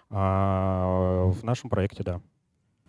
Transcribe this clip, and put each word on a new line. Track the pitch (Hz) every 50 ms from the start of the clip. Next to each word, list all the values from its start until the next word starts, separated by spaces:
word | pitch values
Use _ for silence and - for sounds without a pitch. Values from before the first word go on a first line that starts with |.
| _ -
А, | 101 98 98 95 95 95 95 98 95 95 95 95 95 92 92 92 92 92 92 92 92 92 92
в | 95 92 - -
нашем | 113 127 - - 120
проекте — | - 98 92 101 - - 95
да. | 92 87 87 - _ _ _ _ _ _ _ _ _ _ _ _